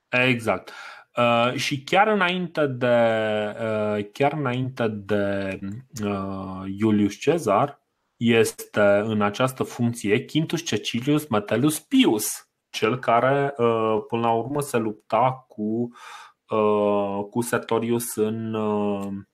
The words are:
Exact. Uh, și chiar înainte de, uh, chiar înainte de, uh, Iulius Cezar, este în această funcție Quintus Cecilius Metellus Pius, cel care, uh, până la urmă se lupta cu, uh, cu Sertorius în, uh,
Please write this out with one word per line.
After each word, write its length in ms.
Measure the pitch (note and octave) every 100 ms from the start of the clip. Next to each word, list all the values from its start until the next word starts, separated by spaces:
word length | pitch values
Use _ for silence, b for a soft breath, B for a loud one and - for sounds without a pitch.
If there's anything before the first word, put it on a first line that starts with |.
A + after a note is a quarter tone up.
| -
Exact. 640 | B2 B2+ A#2 A2 F#2 - B B B B -
Uh, 360 | A#2+ A#2 A#2+
și 280 | B2+ - C#3
chiar 240 | - F3+ G#3+
înainte 600 | G#3 F3 F3+ E3+ D#3+ D3
de, 300 | B2 B2 A#2+ A#2 A2 A2 G#2+ G#2 G#2
uh, 440 | A2+ G#2+ G#2+ G#2 G#2
chiar 200 | - C#3+
înainte 560 | D3+ C3 B2 B2+ C3 A#2
de, 720 | G#2 G2+ G#2 G2+ G2 F#2+ F#2+ G2 A2 C3 G#2+
uh, 580 | G#2 G2 G2 F#2+ F#2+ F#2 F#2+ G2
Iulius 360 | A2 G#2 G2+
Cezar, 680 | - C#3 E3+ A2+ G2+ C3+ - _ _ _ -
este 840 | A#2 A2+ A2 - - A2+ G2+ G2+
în 180 | A2 G#2+
această 400 | G2+ G2+ C3 -
funcție 600 | - - A#2+ A#2 G2+ A#2+
Quintus 380 | - D3+ D3+ E3
Cecilius 640 | - G#2+ - A#2 C3+ D3 D3+
Metellus 540 | G#2 - A2 D3+ -
Pius, 680 | - C4 G3+ G#2+ - - - _ _
cel 280 | - A2 B2+
care, 560 | - A#2 B2+ C#3+ C3+ -
uh, 400 | A#2 A2+ A2 A2 -
până 140 | A#2
la 100 | A#2
urmă 280 | A#2 B2 D3
se 160 | C#3 A#2+
lupta 680 | A2 G#2+ - A2 B2+ C3 _
cu, 420 | - G#2+ A2+ A#2+ B B B B _ -
uh, 760 | A2 G#2+ G#2 G#2 G2+ G2+ G2+ G#2
cu 100 | A#2+
Sertorius 760 | A#2 A#2 - A#2 A#2 A#2 A#2
în, 400 | - G#2+ A2+ A2+
uh, 540 | A2 G#2+ G#2 G#2 G2+ G2+ G2 -